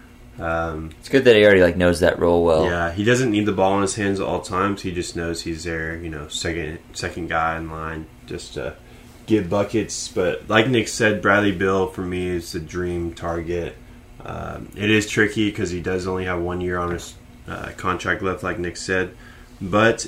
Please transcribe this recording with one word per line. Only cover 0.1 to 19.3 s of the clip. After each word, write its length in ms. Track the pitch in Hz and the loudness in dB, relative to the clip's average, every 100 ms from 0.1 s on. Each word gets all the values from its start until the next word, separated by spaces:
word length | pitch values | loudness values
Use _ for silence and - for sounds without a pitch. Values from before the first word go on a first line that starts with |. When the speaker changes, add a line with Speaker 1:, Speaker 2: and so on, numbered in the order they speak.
| - - - | -20 -20 -8
Speaker 1:
Um, 500 | 82 82 82 80 80 - | -4 -2 -4 -6 -10 -14
Speaker 2:
It's 100 | - | 0
good 140 | 131 123 | 4 8
that 100 | 107 | 10
he 80 | 104 | 10
already, 160 | 95 | 10
like, 140 | 87 85 | 8 6
knows 220 | 87 85 | 4 6
that 200 | 87 - | 4 4
role 240 | 85 87 | 4 4
well. 220 | 85 80 90 | 6 4 4
Speaker 1:
Yeah, 260 | 87 85 | 0 -2
he 120 | 92 | 0
doesn't 260 | 107 123 127 | 2 4 2
need 140 | 104 104 | 2 2
the 60 | |
ball 220 | 95 95 98 | 2 2 2
in 60 | |
his 140 | 95 113 | 0 0
hands 240 | 101 95 | -2 0
at 60 | 82 | -2
all 160 | 87 | -4
times. 400 | - 92 101 98 | -4 -2 -2 -2
He 100 | 95 | -6
just 240 | 87 82 85 | -6 -6 -6
knows 260 | 85 82 | -6 -6
he's 200 | 85 80 85 | -6 -8 -6
there, 300 | 80 80 82 | -6 -6 -8
you 120 | 85 | -10
know, 180 | 76 73 | -10 -10
second, 500 | - 85 82 76 85 - | -8 -6 -4 -6 -10 -14
second 340 | - 90 90 82 | -10 -8 -6 -4
guy 280 | 82 80 80 | -2 -2 -4
in 120 | 80 | -8
line 380 | 80 80 80 78 - - | -8 -8 -10 -12 -16 -14
just 280 | 90 - 71 | -12 -10 -8
to 200 | 62 - - - - - - | -8 -10 -18 -20 -20 -12 0
get 240 | 104 170 | 0 2
buckets. 580 | 101 196 110 - - - | 0 0 -2 -4 -6 -6
But 420 | 107 90 - - | -2 -2 -2 0
like 180 | 107 131 | 2 4
Nick 180 | 117 104 | 2 0
said, 340 | - 107 98 | 0 0 2
Bradley 300 | 101 101 101 | 2 4 2
Beal 360 | 90 95 95 92 | 2 2 2 0
for 140 | - | -4
me 260 | 90 90 90 | -6 -4 -2
is 220 | 87 - | -4 -6
the 60 | 87 | -10
dream 540 | 78 87 87 87 85 | -8 -6 -4 -4 -6
target. 600 | - 85 85 82 87 82 - - - - - - | -6 -6 -4 -4 -4 -6 -10 -18 -20 -20 -16 -12
Um, 440 | 82 80 76 - - | -10 -10 -10 -12 -4
it 140 | 104 | 2
is 180 | 110 - | 2 2
tricky 400 | 113 104 113 104 | 2 2 2 -2
'cause 200 | 107 87 | -2 -4
he 80 | 90 | -4
does 240 | 87 92 92 | -4 -2 -2
only 180 | 92 92 | -4 -4
have 140 | 87 | -4
one 200 | 87 90 | -4 -4
year 160 | 90 90 | -4 -2
on 140 | 87 | -4
his, 240 | 85 - - - - - | -6 -8 -18 -20 -18 -14
uh, 220 | 92 - - | -12 -10 -8
contract 440 | 92 90 95 85 | -4 -4 -2 -2
left, 220 | 95 90 | -2 -2
like 160 | 92 85 | -4 -4
Nick 160 | 87 - | -6 -6
said. 340 | - 92 90 - - | -2 -2 -2 -8 -20